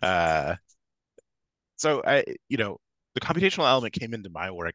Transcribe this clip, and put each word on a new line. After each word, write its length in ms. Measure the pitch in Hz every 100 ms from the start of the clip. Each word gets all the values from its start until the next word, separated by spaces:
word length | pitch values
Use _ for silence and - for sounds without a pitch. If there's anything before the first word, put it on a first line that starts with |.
uh, 540 | 92 90 82 80 73 87 _ _ _ _ _ _ _ _ _ _ _ -
so 260 | 151 139
I, 200 | - 139 - - -
you 80 | 120
know, 220 | 104 90 _ _ _
the 60 | -
computational 480 | - 165 196 190 143
element 260 | 131 113
came 200 | - 117
into 160 | 113 95
my 200 | 82 92
work. 240 | 90 85